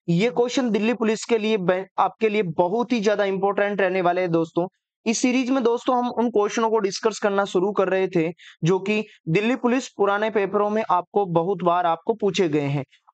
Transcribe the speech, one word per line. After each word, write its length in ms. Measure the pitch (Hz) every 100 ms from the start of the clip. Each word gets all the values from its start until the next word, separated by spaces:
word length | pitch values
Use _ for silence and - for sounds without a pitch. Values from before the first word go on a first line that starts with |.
| -
ये 200 | 170 233
क्वेश्चन 400 | 240 240 262 247
दिल्ली 240 | 208 220
पुलिस 320 | 233 220 220 -
के 120 | 226
लिए 200 | 214 220
बे-, 280 | 175 185 190 -
आपके 300 | 196 - 220
लिए 140 | 208
बहुत 480 | 180 156 175 220 240
ही 80 | 240
ज्यादा 240 | 202 202
इंपॉर्टेंट 580 | 196 190 196 196 202 202
रहने 200 | 190 185
वाले 200 | 175 180
हैं 100 | 185
दोस्तों। 360 | 165 165 170 180 _ _ _ 220
इस 120 | 214
सीरीज 320 | 254 247 247
में 140 | 269
दोस्तों 340 | 233 240 - 247
हम 120 | 240
उन 200 | - 240
क्वेश्चनों 400 | 196 202 - 226
को 100 | 220
डिस्कस 400 | 202 - 220 202
करना 260 | 208 196 196
शुरू 260 | 190 196
कर 180 | 202 180
रहे 180 | 190 190
थे 260 | 175 165 - - -
जो 160 | 160 190
कि 260 | 190 214 214 - 156
दिल्ली 260 | 170 220 254
पुलिस 340 | 247 254 -
पुराने 400 | - 202 202 220
पेपरों 400 | 214 196 202 208
में 140 | 214 220
आपको 340 | 180 170 202 196
बहुत 320 | 165 170 185
बार 220 | 175 175 175
आपको 280 | 165 -
पूछे 360 | 214 202 190 175
गए 160 | 151 143
हैं, 200 | 143 127 _ _